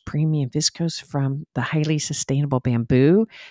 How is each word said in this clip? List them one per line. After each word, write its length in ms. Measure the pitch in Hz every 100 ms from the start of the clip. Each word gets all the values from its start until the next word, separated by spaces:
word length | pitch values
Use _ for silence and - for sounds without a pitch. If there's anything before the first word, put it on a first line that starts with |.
premium 460 | - 147 156 156 131
viscose 500 | 151 - - 170 -
from 460 | - 143 135 139 -
the 60 | -
highly 360 | 123 156 151 151
sustainable 600 | - 147 - 139 143 131
bamboo. 720 | 127 120 117 127 143 196 226 - -